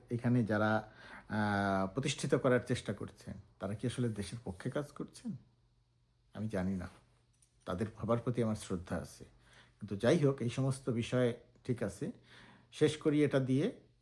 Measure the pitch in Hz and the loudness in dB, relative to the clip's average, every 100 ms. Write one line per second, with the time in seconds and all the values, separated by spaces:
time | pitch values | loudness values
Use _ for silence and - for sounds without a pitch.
0 | - 120 120 123 104 107 107 110 - - | -4 -2 2 4 4 4 4 2 0 -12
1 | - - - 107 107 101 101 95 95 135 | -18 -18 -6 0 2 2 2 2 0 0
2 | 131 - 139 143 135 123 - 127 - 101 | -2 -2 0 2 4 4 2 -2 -2 -6
3 | - - - - - - 98 107 123 120 | -8 -12 -14 -14 -16 -10 -6 -4 -4 -2
4 | 120 104 101 117 - - 123 147 147 - | -2 -2 -6 -8 -10 -8 -4 -4 -6 -8
5 | 156 - 240 135 - _ _ _ _ _ | -12 -10 -10 -10 -12 _ _ _ _ _
6 | _ _ _ 101 107 98 92 95 85 - | _ _ _ -8 -4 -2 -2 -2 -6 -12
7 | _ _ _ _ _ _ - 92 107 - | _ _ _ _ _ _ -8 -4 -4 -4
8 | 110 117 127 117 110 107 - 92 90 87 | 0 0 0 0 0 -2 -4 -6 -4 -6
9 | 71 - - - _ - - _ 101 101 | -8 -12 -20 -20 _ -20 -20 _ -8 0
10 | 113 165 143 139 120 135 135 131 - 113 | 4 6 4 2 -2 0 0 -2 -2 -2
11 | 117 127 123 113 - _ - 117 104 - | 0 2 2 0 -10 _ -6 -4 -4 -4
12 | 170 - - - - - _ - 151 - | -8 -8 -16 -20 -20 -20 _ 2 2 4
13 | 160 147 143 143 131 131 202 - - _ | 2 4 4 4 4 2 2 -2 -14 _